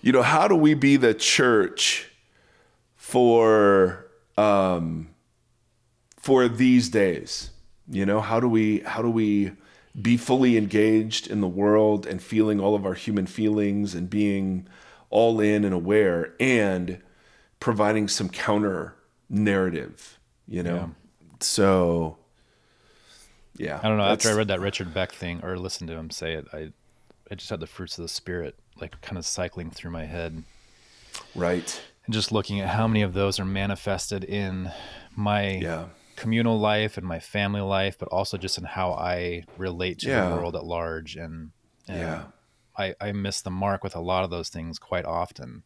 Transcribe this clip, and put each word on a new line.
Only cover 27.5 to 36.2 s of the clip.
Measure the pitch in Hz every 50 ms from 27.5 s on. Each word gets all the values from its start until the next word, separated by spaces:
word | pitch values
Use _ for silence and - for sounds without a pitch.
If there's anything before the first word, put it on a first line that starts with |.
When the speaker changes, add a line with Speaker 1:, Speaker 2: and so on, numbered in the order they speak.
| 110 90
Speaker 2:
the | 80 -
fruits | - - 92 82 - -
of | 85
the | 80
Spirit, | - - _ - 90 90 85 69 - _ _ _ _ -
like, | - 87 - -
kind | - - 98 90
of | 85
cycling | - - - 90 85 - 92 87 73
through | - - - 87
my | 85 82 78
head. | 76 80 87 85 82 80 82 80 - - - _ _ _ _ _ _ _ _ - - - - - - -
Speaker 1:
Right. | 87 87 87 90 90 82 - - - - - _ _ _
Speaker 2:
And | - 110
just | 110 101 -
looking | 113 107 95 - 104 98
at | 95 92
how | 92 110 110 113
many | 110 107 104
of | 95 87
those | 98 98 98 98 -
are | 95
manifested | 95 95 98 98 98 101 - - 107 98 90 - - 104 98 92
in | - 101 101 101 95 92 92 92 90 - - - - - - - - -
my | - 104 104 104 104 101 98 95 92
Speaker 1:
Yeah. | - 82 85 80 85 85 - _ _ _ _
Speaker 2:
communal | -